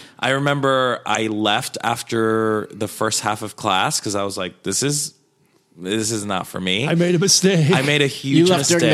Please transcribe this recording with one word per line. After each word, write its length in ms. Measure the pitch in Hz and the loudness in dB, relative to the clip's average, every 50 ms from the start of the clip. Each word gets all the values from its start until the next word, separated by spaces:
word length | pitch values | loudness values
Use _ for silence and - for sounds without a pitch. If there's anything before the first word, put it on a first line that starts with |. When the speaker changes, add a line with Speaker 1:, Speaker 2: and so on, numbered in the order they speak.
| - - - - | -20 -20 -10 -4
Speaker 1:
I 100 | - 123 | -2 0
remember 720 | 135 139 143 143 143 143 135 135 135 131 131 127 120 - - - | 0 0 2 0 0 2 2 2 2 2 2 0 -2 -2 -2 -2
I 180 | 107 110 113 | -2 0 0
left 540 | 110 110 104 104 104 104 117 - - - - - | -2 -2 0 0 2 0 0 -2 -4 -8 -6 -4
after 840 | 113 120 117 - - 117 117 113 113 110 110 110 110 107 107 101 - | -2 -2 -4 -4 -4 -2 0 0 0 0 0 0 0 0 -2 -4 -6
the 160 | - 95 107 98 | -8 -8 -8 -6
first 340 | - - 110 110 110 - | -4 -2 -2 -2 -2 -2
half 200 | - 110 107 107 | -2 -2 -2 -4
of 140 | 110 104 - | -6 -10 -10
class 440 | - - 107 95 92 101 139 156 - | -6 -2 0 2 2 2 0 -2 -2
'cause 140 | - 110 98 | -4 -4 -4
I 80 | 101 101 | -2 -2
was 140 | 101 92 104 | -4 -4 -6
like, 240 | 92 90 82 _ | -8 -8 -8 _
"This 220 | - 98 95 - 127 | -6 -4 -2 -2 -2
is, 320 | 139 147 147 143 - - _ _ _ _ _ _ _ _ _ _ _ _ | -2 -2 -2 -4 -6 -10 _ _ _ _ _ _ _ _ _ _ _ _
this 360 | 80 87 92 104 113 110 107 | -12 -6 -2 -2 -2 0 -2
is 120 | 113 107 101 | -2 -4 -4
not 220 | 104 98 92 90 | -4 -4 -4 -4
for 160 | - - 98 | -6 -8 -6
me." 260 | 92 92 92 101 127 151 | -2 -2 -2 0 0 0
Speaker 2:
I 60 | 165 | 0
made 220 | 165 175 175 180 | 2 2 2 2
a 40 | 165 | 2
mistake. 520 | 190 196 - - - 190 196 165 156 135 180 | 2 2 2 4 4 4 4 4 4 4 4
Speaker 1:
I 80 | 131 | 2
made 220 | 135 147 147 147 143 | 2 2 2 2 2
a 40 | 135 | 0
huge 300 | - - - 135 143 156 | -2 -4 -4 0 4 4
Speaker 3:
You 80 | 170 | 6
left 240 | 180 185 165 147 156 | 6 4 2 2 2
during 120 | 170 170 | 2 2
the 60 | 165 117 | 4 4